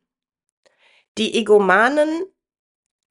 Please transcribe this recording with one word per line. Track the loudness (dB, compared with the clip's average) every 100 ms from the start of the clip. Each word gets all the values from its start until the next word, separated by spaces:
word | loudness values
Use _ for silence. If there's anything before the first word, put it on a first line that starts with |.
| _ _ _ _ _ _ _ _ _ _ _ -8
die | -4 -4
egomanen | 2 2 4 2 2 0 -2 -4 -10 _ _ _ _ _ _ _ _